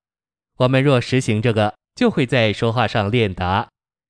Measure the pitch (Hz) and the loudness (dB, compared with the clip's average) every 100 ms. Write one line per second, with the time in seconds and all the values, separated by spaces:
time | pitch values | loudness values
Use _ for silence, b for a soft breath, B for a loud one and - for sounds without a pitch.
0 | _ _ _ _ _ - 127 131 143 127 | _ _ _ _ _ -2 2 2 2 2
1 | - 127 - 107 120 110 104 - _ - | 2 -2 0 0 0 0 -2 -4 _ -2
2 | 240 170 127 127 110 98 117 113 107 117 | 0 0 0 0 0 0 -2 0 -2 -2
3 | 101 120 104 90 90 101 - _ _ _ | 0 0 -2 -2 -2 -2 -4 _ _ _